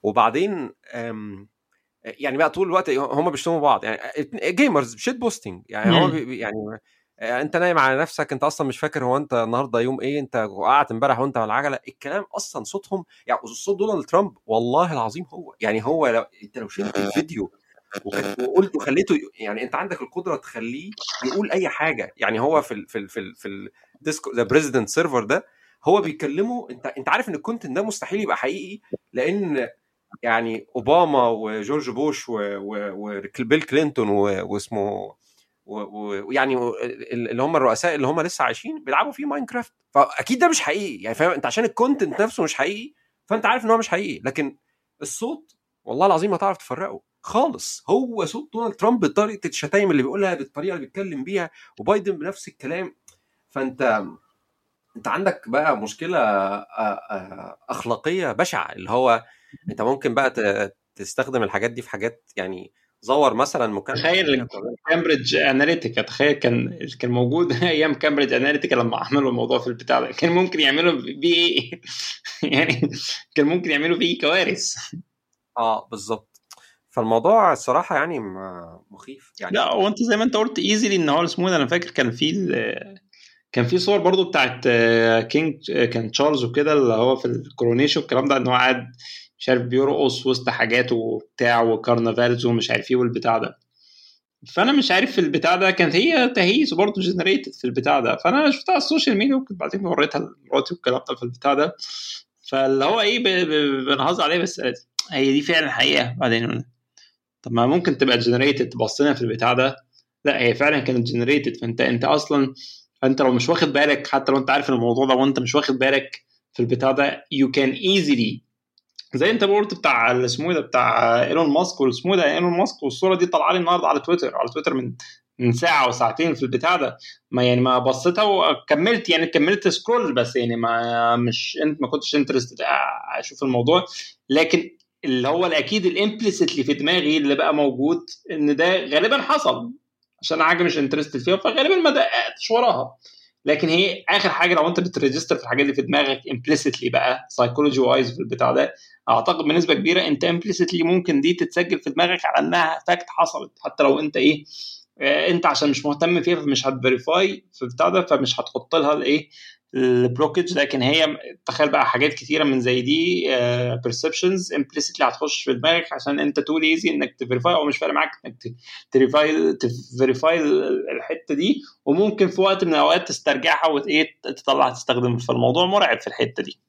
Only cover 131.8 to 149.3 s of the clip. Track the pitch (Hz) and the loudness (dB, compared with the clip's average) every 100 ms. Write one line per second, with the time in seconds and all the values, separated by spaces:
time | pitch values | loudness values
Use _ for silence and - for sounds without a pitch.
131.8 | 127 151 - 147 135 131 123 - 139 135 | -4 -4 -2 -2 0 0 -2 -6 -2 0
132.8 | 135 113 - 139 - 139 139 123 120 175 | -2 -6 -8 -8 -10 -6 -2 0 4 2
133.8 | 180 - - - _ 139 165 180 - _ | 2 -12 -16 -20 _ 2 4 2 -2 _
134.8 | _ _ 151 127 123 165 180 156 135 214 | _ _ -2 0 0 0 0 0 0 0
135.8 | 180 170 214 214 220 185 175 - 127 143 | 0 0 -2 0 -2 0 0 0 -2 0
136.8 | 147 180 147 156 143 139 156 147 143 123 | 0 0 2 0 2 2 2 2 2 2
137.8 | 139 170 - - - 160 147 143 185 185 | 0 -2 -4 -20 -10 -2 0 2 2 2
138.8 | 135 147 196 277 269 294 190 107 120 254 | 0 0 2 0 2 2 2 -2 -6 -14
139.8 | _ _ _ _ - 160 160 175 175 139 | _ _ _ _ -6 2 2 4 2 2
140.8 | 139 147 - 135 120 196 - 311 294 370 | 0 0 -2 -4 0 0 2 2 2 4
141.8 | 320 285 - - - - - 226 247 156 | 4 4 2 0 -2 -6 0 2 4 2
142.8 | - - - - _ _ 143 147 165 165 | -4 -12 -20 -20 _ _ 0 2 4 2
143.8 | 190 - - 202 196 - 175 175 156 175 | 2 0 0 2 2 2 2 4 2 0
144.8 | 180 160 139 139 165 143 - 123 139 139 | -2 0 0 0 -2 -2 -2 0 0 0
145.8 | 131 143 139 131 - 127 123 151 - 180 | 0 0 0 -2 -6 -8 0 0 0 -2
146.8 | 131 131 131 127 - - 120 127 147 131 | -2 0 0 -2 -6 -2 0 2 2 2
147.8 | 123 135 120 120 - 120 127 131 139 - | 2 2 0 -4 -8 -2 0 2 0 -4
148.8 | - _ - 117 113 | -20 _ 0 2 2